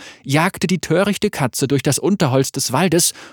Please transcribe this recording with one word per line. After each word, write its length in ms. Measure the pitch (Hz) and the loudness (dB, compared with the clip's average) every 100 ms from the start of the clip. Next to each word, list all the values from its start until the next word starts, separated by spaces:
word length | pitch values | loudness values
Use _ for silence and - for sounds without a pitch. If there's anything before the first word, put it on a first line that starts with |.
| - - | -6 -16
jagte 420 | - 143 180 - 170 | -2 0 0 0 -2
die 140 | 185 | -2
törichte 500 | - 165 202 196 208 | 0 0 2 0 -4
Katze 380 | - 131 - 135 | -2 -4 -2 0
durch 160 | 139 | 0
das 160 | 151 127 | 0 0
Unterholz 500 | 147 202 143 135 135 | 0 0 2 2 0
des 220 | 139 - | -2 -2
Waldes 400 | 131 185 175 - - - | 0 2 2 2 -4 -16